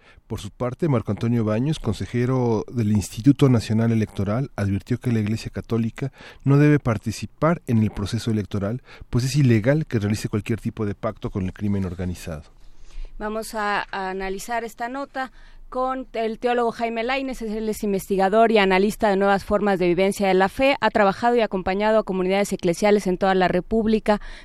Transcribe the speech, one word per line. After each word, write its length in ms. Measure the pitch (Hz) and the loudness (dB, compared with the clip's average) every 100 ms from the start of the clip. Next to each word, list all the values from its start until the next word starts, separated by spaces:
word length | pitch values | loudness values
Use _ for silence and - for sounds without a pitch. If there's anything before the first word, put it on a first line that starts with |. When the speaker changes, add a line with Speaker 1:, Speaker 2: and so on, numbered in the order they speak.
| _ - - | _ -20 -12
Speaker 1:
Por 120 | 104 | -10
su 120 | 101 | -10
parte, 380 | - 123 123 165 | -6 -6 -2 0
Marco 220 | 120 - | 0 0
Antonio 320 | 101 117 120 | -4 0 0
Baños, 360 | 107 107 143 156 | 0 0 -2 -2
consejero 880 | 113 - 98 120 123 131 120 107 - | -4 -4 -4 -2 0 0 0 0 -2
del 200 | 120 107 | -2 2
Instituto 580 | 107 - - 143 - 139 | 0 0 0 2 6 6
Nacional 420 | 120 - 110 117 | 4 2 0 2
Electoral, 600 | 113 104 - 98 110 143 - | 2 0 -2 -2 -2 -4 -4
advirtió 440 | 101 98 - 123 | -2 -2 -2 -4
que 120 | 123 | 0
la 80 | 110 | 0
Iglesia 320 | 104 110 - | 0 -4 -6
Católica 600 | 101 - 117 113 - 135 - - - | -10 -4 -2 -2 -4 -10 -10 -20 -4
no 140 | 135 139 | 2 6
debe 200 | 147 147 | 6 4
participar 840 | 127 107 110 - - - 156 175 - | 2 -2 -4 -8 -10 -2 0 0 0
en 140 | 113 | 2
el 100 | 104 | 2
proceso 400 | - 98 113 120 | -2 -4 -4 -2
electoral, 540 | 107 95 104 98 127 - - - | -2 -2 -4 -4 -6 -10 -20 -4
pues 140 | 120 | -2
es 120 | 127 139 | 0 2
ilegal 520 | 131 113 113 156 156 | 4 4 4 0 0
que 120 | 117 | -2
realice 300 | 101 107 - | -2 -2 -4
cualquier 300 | 107 - 110 | -4 -4 -4
tipo 240 | 117 - 101 | -6 -6 -6
de 80 | |
pacto 380 | 95 113 98 120 | -4 -8 -8 -8
con 140 | 104 92 | -4 -6
el 80 | |
crimen 320 | - 104 101 92 | -4 -4 -2 -4
organizado. 580 | 87 90 87 90 78 - - - - - - - - | -6 -8 -8 -10 -12 -14 -20 -20 -18 -14 -12 -10 -10
Speaker 2:
Vamos 380 | 214 220 220 220 | -8 -8 -8 -6
a, 320 | 208 196 - | -2 -4 -4
a 200 | 196 190 | -8 -6
analizar 520 | 190 190 190 - 233 | -6 -6 -8 -6 -6
esta 240 | 226 - 233 | -6 -10 -10
nota 440 | 269 277 269 262 - - - - | -8 -10 -8 -10 -12 -20 -20 -10
con 400 | 254 254 262 247 | -4 -4 -4 -8
el 260 | 226 226 220 | -6 -4 -2
teólogo 320 | 240 240 233 | 0 0 0
Jaime 320 | 220 233 226 | -2 -4 -4
Lainez. 400 | 233 277 269 226 | -2 -4 -4 -8
Él 260 | 220 220 220 | -8 -6 -6
es 140 | 208 | -4
investigador 680 | 214 190 - 190 190 220 226 | -2 -2 -2 0 4 4 6
y 60 | 220 | 4
analista 500 | 190 185 208 - 214 | 4 4 2 2 2
de 100 | 190 | 4
nuevas 280 | 202 196 - | 4 2 0
formas 320 | 208 208 190 | 0 2 2
de 80 | 180 | 2
vivencia 420 | 175 196 196 196 | 2 2 2 2
de 60 | |
la 160 | 185 190 | 4 2
fe. 260 | - 269 - | 2 0 2
Ha 80 | 220 | 2
trabajado 460 | 220 196 190 240 240 | 4 2 2 2 2
y 60 | |
acompañado 580 | 208 190 190 196 214 220 | 0 -2 -2 0 2 2
a 40 | |
comunidades 480 | 208 185 185 196 202 | 2 -2 0 0 0
eclesiales 520 | 196 175 170 208 202 190 | 0 -2 2 4 4 2
en 140 | 180 | 0
toda 160 | 190 190 | 2 2
la 120 | 180 | 2
República, 720 | 175 - 226 220 220 - 208 - - | 0 0 0 2 0 2 0 -2 -16